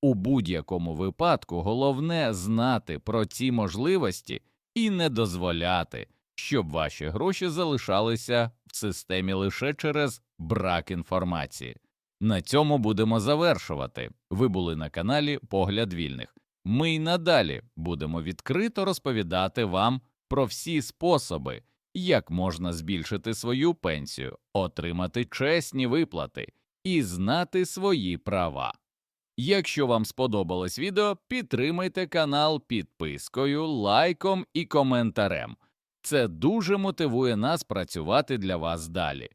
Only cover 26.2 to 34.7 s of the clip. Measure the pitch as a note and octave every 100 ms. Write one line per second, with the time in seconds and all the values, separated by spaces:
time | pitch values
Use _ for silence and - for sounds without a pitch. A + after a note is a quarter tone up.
26.2 | C#2 - A1+ _ _ _ - F3 A2+ F2
27.2 | F#2+ D3+ F3 F#3 F3+ - G3 E3+ F#2 E2+
28.2 | - F#2+ E2+ C2+ B1 G#1 _ _ _ _
29.2 | _ - B2+ G3 E3 - C3+ A#2 A2 -
30.2 | C3 G#2+ F2+ F2+ F#2 G#2 E3 F#3+ G#3 G3
31.2 | _ B3+ A3+ - C3+ E3+ F#3 - F3+ F3
32.2 | D#3 C#3+ D3+ D3+ - A#2 E2 _ D#2+ C#2+
33.2 | - - C#3 C#3+ D#3+ C#3+ G2+ G#2+ E3 F3+
34.2 | G3 F#3+ - D#3 D#3+